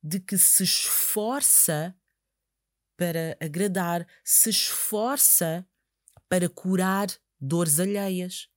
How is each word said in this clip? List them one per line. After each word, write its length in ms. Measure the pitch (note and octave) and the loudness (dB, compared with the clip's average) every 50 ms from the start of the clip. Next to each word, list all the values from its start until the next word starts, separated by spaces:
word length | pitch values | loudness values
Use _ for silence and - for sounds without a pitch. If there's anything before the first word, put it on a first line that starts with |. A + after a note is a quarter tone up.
De 180 | - D3+ E3+ G3 | -6 -4 -6 -6
que 180 | F#3 - G#3 F#3 | -4 -2 0 4
se 260 | - - - - F#3+ | 4 4 4 4 2
esforça 1300 | F3+ - - - - - - - - - G#3+ G#3 A3 C4 C#4+ C#4 - - - - - D#3+ D3 D#3 F3+ F#3 _ _ _ _ _ _ _ _ _ _ _ _ _ _ _ _ _ _ _ _ | 2 0 0 0 0 0 0 0 0 -2 -2 -2 -2 -2 0 2 4 4 4 4 4 0 -2 -4 -6 -10 _ _ _ _ _ _ _ _ _ _ _ _ _ _ _ _ _ _ _ _
para 400 | - F3 F3 E3 E3 E3 D#3+ - _ | -4 -4 -2 -2 -2 -4 -4 -6 _
agradar, 680 | D#3+ D#3+ D3 F3 G3+ G#3 F3+ F#3+ F3+ E3+ E3+ F3 E3+ _ _ _ _ | -8 -8 -4 -2 -2 -2 0 -2 -2 -2 -2 -2 -4 _ _ _ _
se 260 | - - - - A3+ | 0 2 2 4 2
esforça 1160 | G3+ - - - - - - - G#3+ G#3 A3 B3 C#4 C#4+ - - - - F3+ E3 D#3+ F3 F#3 _ _ _ _ _ _ _ _ _ _ - _ _ | 2 0 0 -2 -2 -4 -4 -2 -2 -2 -2 -2 0 2 4 4 4 4 2 0 -4 -6 -8 _ _ _ _ _ _ _ _ _ _ -20 _ _
para 200 | F3+ F#3 F3+ F3 | 0 0 0 -2
curar 600 | - - - F#3 F#3+ F3+ F#3 F#3+ F#3+ G3 G3+ F#3+ - - _ _ _ _ | -4 -4 -2 0 0 2 2 0 0 0 -2 -4 -6 -12 _ _ _ _
dores 400 | C#3 C3+ D#3+ E3+ F3 D#3+ C#3+ D#3 | -6 -2 0 0 2 2 2 0
alheias. 720 | F3+ G3 G3+ G3+ G3+ G3 F#3+ F3+ F3+ F3+ F#3 - - _ _ | 0 0 -2 -2 -4 -4 -4 -4 -6 -8 -10 -14 -14 _ _